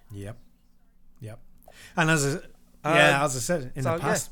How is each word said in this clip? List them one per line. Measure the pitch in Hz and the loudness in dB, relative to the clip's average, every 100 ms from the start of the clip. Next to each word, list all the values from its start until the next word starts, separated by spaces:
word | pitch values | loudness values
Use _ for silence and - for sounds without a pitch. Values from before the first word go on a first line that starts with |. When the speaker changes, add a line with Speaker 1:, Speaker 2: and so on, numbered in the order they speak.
| - | -18
Speaker 1:
Yep. | 101 98 - - _ _ _ _ _ - - | -14 -12 -14 -20 _ _ _ _ _ -20 -18
Yep. | 110 110 - - - - - - | -18 -18 -20 -20 -20 -20 -10 -2
And | 160 | 2
as | 160 139 160 - - - - | 2 2 -2 -8 -20 -20 -8
I, | 147 | 2
yeah, | 156 147 139 | 6 6 6
Speaker 2:
Um, | |
Speaker 1:
as | 147 127 | 0 -2
I | |
said | 117 175 127 | -2 -4 -4
in | 139 | -6
Speaker 2:
so, | 135 165 | -2 -2
Speaker 1:
the | |
Speaker 2:
yeah. | |
Speaker 1:
past, | 160 208 - | -2 -2 -4